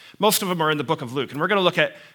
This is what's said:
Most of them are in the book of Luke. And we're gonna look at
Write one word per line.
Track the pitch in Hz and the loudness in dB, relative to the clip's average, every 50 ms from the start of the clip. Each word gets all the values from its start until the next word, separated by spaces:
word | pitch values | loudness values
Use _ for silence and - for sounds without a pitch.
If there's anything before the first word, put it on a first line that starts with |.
| - - - - | -20 -18 -6 0
Most | 190 220 196 - | 2 2 2 2
of | 208 180 | 0 -2
them | 185 170 | -2 0
are | 156 156 | 0 0
in | 156 | 0
the | 147 139 | 0 0
book | 135 160 - | -2 -2 -4
of | 143 113 123 | -4 -8 -6
Luke. | 143 123 - | -6 -6 -6
And | 131 143 | -4 -4
we're | 165 180 | -2 0
gonna | 208 196 | 0 2
look | 185 175 165 175 | 2 2 2 2
at | 156 - - - - - | 0 -2 -2 -12 -20 -20